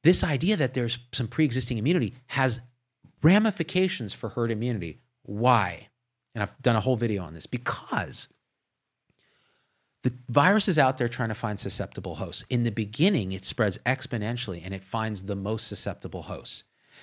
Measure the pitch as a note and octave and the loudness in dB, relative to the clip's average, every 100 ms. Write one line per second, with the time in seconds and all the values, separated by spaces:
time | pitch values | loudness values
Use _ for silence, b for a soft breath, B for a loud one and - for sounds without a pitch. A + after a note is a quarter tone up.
0 | D#3 F3+ E3+ C#3 E3+ G#3 C3 C3 A#2+ - | 6 4 2 0 2 2 0 0 -2 -4
1 | - - A#2 - D3+ A#2+ B2 A#2 A#2 F3+ | -8 -6 -4 2 2 2 -2 0 2 2
2 | A2 - _ - C3 A#2+ - _ _ _ | 0 -4 _ 0 2 0 -10 _ _ _
3 | - _ D3+ G3 A3 G3+ D#3+ F3+ F#3 F#3 | -20 _ 6 6 4 0 -2 2 2 0
4 | G#2+ - A2 - A#2 A2 A#2+ A2+ E2+ - | -6 -6 -6 -2 0 0 0 -2 -4 -10
5 | _ _ - G#2 A#2+ A#2+ F2+ E2 - _ | _ _ -10 2 6 6 4 -4 -16 _
6 | _ _ _ A#2 G#2 - - A2+ G#2+ A#2+ | _ _ _ -4 -4 0 2 2 2 0
7 | A#2 G2+ E2+ D#2+ - B2 B2 - - - | 0 -2 -4 -12 -8 -6 -4 -6 -4 -4
8 | G2 B2+ - _ _ _ _ _ _ _ | -2 -8 -14 _ _ _ _ _ _ _
9 | _ _ _ _ _ _ _ _ _ _ | _ _ _ _ _ _ _ _ _ _
10 | C3 A#2+ - A#2 E3 G#3 G3+ D#3 C3 C3+ | -4 -4 0 4 6 4 2 4 4 4
11 | A#2+ - A2+ A2 A2 G#2 G2 - F#2 - | -2 -2 -4 -2 -4 -4 -4 -4 -6 -6
12 | F#2+ E2 F#2 - - A#2+ A#2 A2 G#2+ G#2 | -8 -6 -8 -8 -2 0 0 -2 -6 2
13 | F#3 F3+ F#2+ F#2+ - - G#2+ F#2 - - | 2 2 -2 -6 -6 0 0 0 -2 -4
14 | - A#2 G#2 A#2+ A#2+ E2+ F2 F#2+ - A2+ | -4 -4 -4 -6 -6 -8 -8 -10 -6 -4
15 | A2 G#2 G2 G2 G2 A2 - G2+ - F2+ | -4 -6 -6 -4 -4 -4 -6 -6 -8 -8
16 | F2+ F2+ E2 E2+ - - - b b b | -10 -10 -10 -10 -10 -16 -18 b b b